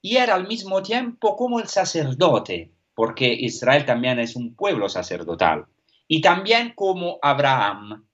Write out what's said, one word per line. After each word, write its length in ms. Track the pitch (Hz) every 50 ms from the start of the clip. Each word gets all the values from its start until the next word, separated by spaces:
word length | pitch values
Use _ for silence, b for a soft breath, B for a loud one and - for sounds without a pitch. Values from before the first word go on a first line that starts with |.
y 140 | - 190 233
era 180 | 262 247 233 196
al 140 | 185 185 196
mismo 340 | 226 226 190 190 190 190
tiempo 540 | 190 202 226 247 254 240 - _ - 214 196
como 240 | - 247 247 240 226
el 80 | 220 -
sacerdote, 1040 | - 196 185 180 - 165 147 135 131 135 180 165 127 104 - - 92 85 82 - _ _ _ _
porque 400 | _ - 113 110 - - 131 123
Israel 540 | 120 - 123 113 - - 127 127 135 147 135
también 320 | 131 120 120 120 127 127 120
es 160 | 117 117 -
un 220 | 123 120 117 120
pueblo 320 | _ 190 202 170 113 98 95
sacerdotal, 760 | - 92 87 - 90 82 82 82 85 80 87 80 78 76 - _ _ _ _ _ _ _ _ _
y 120 | 160 156
también 520 | 156 180 175 185 196 208 226 233 240 233 -
como 440 | - 202 190 185 180 175 175 175 -
Abraham. 840 | 143 143 139 135 143 135 131 123 101 101 101 101 104 104 107 107 _ _